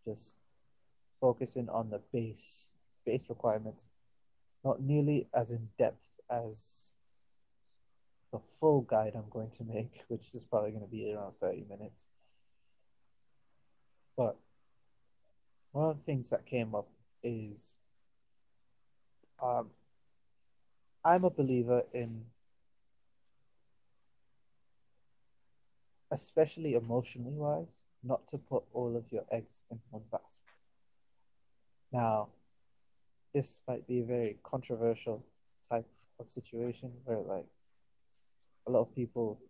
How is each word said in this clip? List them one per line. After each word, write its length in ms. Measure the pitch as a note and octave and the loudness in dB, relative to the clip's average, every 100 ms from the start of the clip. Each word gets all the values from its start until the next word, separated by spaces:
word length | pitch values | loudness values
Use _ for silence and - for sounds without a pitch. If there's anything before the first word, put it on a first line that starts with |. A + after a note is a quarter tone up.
Just 320 | - G#2 - - _ _ _ _ _ _ _ _ | -8 -8 -8 -12 _ _ _ _ _ _ _ _
focusing 480 | C3 A#2+ B2+ - A#2 | 4 4 -2 -4 -2
on 200 | F2+ A2 | -2 -2
the 100 | G#2 - | -6 -4
base, 560 | A#2+ A2+ A2 - - - _ _ - | -4 -4 -6 -6 -6 -8 _ _ -10
base 200 | - A#2 - | -2 -2 -2
requirements, 600 | A#2 A#2+ G#2+ A2 - - _ _ _ _ _ _ _ | -2 2 2 -2 -10 -18 _ _ _ _ _ _ _
not 160 | C3+ - | 0 0
nearly 480 | C3+ D3 C#3+ D3 - | 4 4 6 4 2
as 160 | A#2+ A#2 | 0 2
in 180 | A#2+ A2 - | -2 -6 4
depth 420 | A#2 - - - - | 4 4 -18 -20 -4
as 600 | A#2+ A#2 G#2+ - - - - _ - _ _ _ _ _ _ _ _ _ _ _ | -2 -2 -6 -6 -6 -10 -16 _ -20 _ _ _ _ _ _ _ _ _ _ _
the 60 | A2+ - - | -12 -12 2
full 220 | D#3 D3 | 6 6
guide 300 | A#2 A2 G#2+ A2+ | 6 2 2 -2
I'm 120 | G#2+ | -8
going 200 | - A2 | -8 -8
to 120 | - | -8
make, 400 | A2+ A2 A#2+ - | -6 -4 -4 -8
<laughs> 40 | - | -8
which 260 | A2+ - | -8 -8
is 100 | A#2+ | -14
probably 260 | - A2+ G#2+ | -2 0 0
gonna 160 | G#2+ G2+ | -4 -8
be 260 | A2+ G#2+ | -6 -6
around 180 | G#2 G2 - | -6 -8 -4
thirty 240 | F#2 F2+ G2+ | -2 -2 -8
minutes. 380 | G2 G#2 - - - - - _ _ _ _ _ _ _ _ _ _ _ _ _ _ _ _ _ - | -14 -14 -16 -20 -20 -20 -20 _ _ _ _ _ _ _ _ _ _ _ _ _ _ _ _ _ 0
But 200 | A#2 - - _ _ _ _ _ _ _ _ _ _ _ _ | 0 0 -14 _ _ _ _ _ _ _ _ _ _ _ _
one 180 | C#3 D#3+ | 0 0
of 60 | D3+ | 0
the 60 | |
things 260 | - C#3 A#2+ | -2 -4 0
that 140 | - - | -4 -2
came 280 | B2+ A2 | -2 0
up 120 | G#2 G2+ - _ _ | -2 -6 -12 _ _
is, 560 | A#2+ A2+ G#2+ G2+ - - _ _ _ _ _ _ _ _ _ _ _ _ _ _ _ - | -4 -4 -6 -12 -18 -20 _ _ _ _ _ _ _ _ _ _ _ _ _ _ _ -6
um, 280 | C3 A#2+ A2+ - _ _ _ _ _ _ _ _ _ _ _ _ | -2 0 -2 -12 _ _ _ _ _ _ _ _ _ _ _ _
I'm 200 | E3 F3+ | 6 8
a 60 | F3+ | 6
believer 540 | F3 C3+ B2+ A#2+ B2 - | 4 4 4 6 4 4
in, 280 | B2 A#2 A2+ A#2 _ _ _ _ _ _ _ _ _ _ _ _ _ _ _ _ _ _ _ _ _ _ _ _ _ _ _ _ _ _ _ _ _ _ _ _ _ _ | -2 -4 -6 -12 _ _ _ _ _ _ _ _ _ _ _ _ _ _ _ _ _ _ _ _ _ _ _ _ _ _ _ _ _ _ _ _ _ _ _ _ _ _
especially 640 | C#3+ - - D#3 - D#3+ | -6 0 4 4 2 2
emotionally 580 | A#2+ A2+ A#2 A#2+ B2 A#2+ | 2 2 0 0 -8 -6
wise, 480 | D3 D3 D3+ E3+ - - _ | -2 0 -2 -4 -14 -20 _
not 240 | B2 B2+ - | -2 -2 -2
to 100 | C#3 | -12
put 240 | - C3 - | -2 -2 -2
all 240 | A#2+ B2 A#2 | -4 -2 -2
of 140 | A#2 | -4
your 120 | A2 - | -6 -2
eggs 340 | A2+ A2+ - - | -4 -4 -18 -16
in 80 | A2+ - | -16 -12
one 120 | G#2+ A2 | -14 -8
basket. 340 | G#2+ - - _ - _ _ _ _ _ _ _ _ _ _ _ _ _ | -8 -8 -20 _ -20 _ _ _ _ _ _ _ _ _ _ _ _ _
Now, 360 | B2 A#2 A2 G#2 - _ _ _ _ _ _ _ _ _ | 0 2 2 0 -10 _ _ _ _ _ _ _ _ _
this 260 | C#3+ C3+ - - | -2 -2 -8 -6
might 180 | A#2+ - | -6 -2
be 140 | B2 | -2
a 40 | |
very 340 | A#2 B2 A2+ G#2 | 0 0 0 -4
controversial 840 | - C3+ B2+ A#2 A#2 A2+ - A2 - _ _ _ - | -6 -6 -4 0 2 2 -2 -6 -8 _ _ _ -4
type 180 | A#2+ A2+ - - _ | -4 -4 -16 -20 _
of 120 | A#2 | -14
situation 600 | - - A#2 A#2+ A#2+ B2+ A#2+ | -12 -10 -6 -4 -6 -10 -14
where, 140 | C3 A2+ | -4 -2
like, 280 | F#2+ F#2+ - _ _ _ _ _ _ - - _ _ _ - | -2 -6 -6 _ _ _ _ _ _ -20 -20 _ _ _ 2
a 40 | |
lot 100 | B2 | 4
of 120 | A#2 | 4
people 460 | - A#2+ B2 A2+ G#2+ - | 0 -4 0 -2 -2 -14